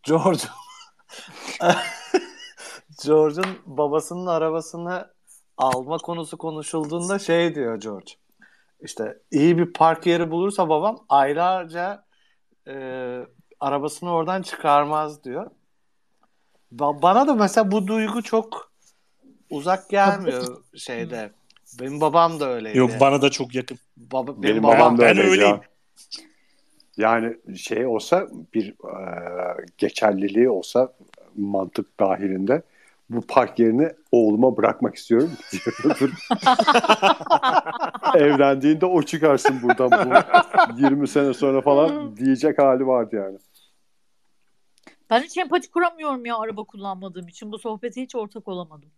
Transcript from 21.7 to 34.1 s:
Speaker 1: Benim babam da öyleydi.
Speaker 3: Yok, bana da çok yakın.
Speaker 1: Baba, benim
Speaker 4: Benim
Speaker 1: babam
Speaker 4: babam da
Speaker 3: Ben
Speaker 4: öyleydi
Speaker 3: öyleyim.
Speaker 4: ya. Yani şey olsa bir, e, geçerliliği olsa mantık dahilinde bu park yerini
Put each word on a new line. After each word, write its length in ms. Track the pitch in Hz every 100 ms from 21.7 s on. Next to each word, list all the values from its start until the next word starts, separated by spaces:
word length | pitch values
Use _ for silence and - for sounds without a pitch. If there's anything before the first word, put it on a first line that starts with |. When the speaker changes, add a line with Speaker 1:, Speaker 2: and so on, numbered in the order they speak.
| 120
Speaker 1:
Benim 220 | 131 147
babam 380 | 156 165 170 160
da 100 | 139
öyleydi. 280 | 120 110 131
Speaker 3:
Yok, 140 | 123 123
bana 220 | 139 139
da 80 | 139
çok 260 | - 127 123
yakın. 240 | 127 123 _ _
Speaker 1:
Baba, 300 | 117 131 127
benim 160 | 117
Speaker 4:
Benim 200 | 104 110
Speaker 1:
babam 160 | 113 113
Speaker 4:
babam 180 | 120 -
da 40 |
Speaker 3:
Ben 80 | 117 190
Speaker 4:
öyleydi 120 | 190
Speaker 3:
öyleyim. 240 | 190 - 202
Speaker 4:
ya. 60 | - _ _ _ - - - _ _ _ _ _ _ -
Yani 600 | 110 117 113 117 - 95
şey 280 | - 110 127
olsa 420 | 110 - 180 - - 82
bir, 160 | 113 98
e, 260 | - - - 92 87 - 90 - - - _
geçerliliği 720 | - - 110 98 98 101 127
olsa 440 | 101 - 120 127 _ _ - _ -
mantık 640 | 101 98 95 - 98 -
dahilinde 640 | 101 92 98 95 98 147 - _ _ _ _
bu 120 | 117
park 380 | - - 98 -
yerini 300 | 117 117 160 - _